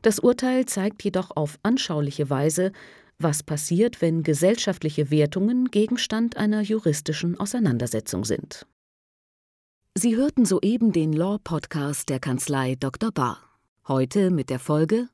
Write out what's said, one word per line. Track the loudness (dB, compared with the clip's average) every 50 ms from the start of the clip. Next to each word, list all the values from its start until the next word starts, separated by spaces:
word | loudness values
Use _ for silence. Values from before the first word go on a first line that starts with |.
Das | 2 2 2
Urteil | 4 4 2 2 4 0 0 2 0 0
zeigt | 0 -2 -2 -2 -2 -4 -2 -6
jedoch | -2 -2 -2 -4 -2 -4
auf | -4 -4 -4 -6 -4
anschauliche | 0 0 0 0 0 -2 -2 -2 -2 -2 -2 -4 -2 0
Weise, | 0 2 2 2 2 2 0 -2 -2 -8 -20 -20 -20 -20 _ _ _ _
was | 0 0 0 -2 -4
passiert, | -4 -6 -4 -2 0 2 2 2 2 2 0
wenn | 0 0 0 0 0
gesellschaftliche | 0 0 4 4 2 2 2 0 -4 -4 -2 -4 -4 -2 -2 0 2
Wertungen | 4 2 2 2 2 0 0 2 2 2 0
Gegenstand | 2 2 2 2 2 0 -2 -2 -4 -2 -2 -2 -2 0
einer | 0 0 0 2 0
juristischen | 0 0 -2 0 2 0 0 0 -2 -6 -4 -2 -2 -2 -2 -2
Auseinandersetzung | -4 -4 -2 0 2 2 2 0 -2 -2 -4 -4 -4 -4 -4 -4 -2
sind. | -2 -2 -4 -4 -12 -16 -20 -20 _ _ _ _ _ _ _ _ _ _ _ _ _ _ _ _ _ _ _ _ _ _ _ _ _ _
Sie | 0 0 2 2
hörten | 2 2 2 4 2 4
soeben | 4 4 2 2 0 2 4 2 2 4
den | 2 2 2 2
Law-Podcast | 0 0 0 -2 -4 _ -4 -4 -4 -4 -6 -6 -4 -4 -4 -4 -4 -4 -4
der | -4 -4
Kanzlei | -2 -2 -4 -2 -2 -2 0 0 0 0 -2
Doktor | -2 -4 -6 -4 -4 -4 -4
Bahr. | 0 0 -2 -2 -2 -8 -16 _ _ _ _ _ _ _ _
Heute | -2 0 0 0 2 2 2 2 2
mit | 2 0 -2 -2
der | -6
Folge | -6 -2 0 2 2 2 2 2 -2 -2 -6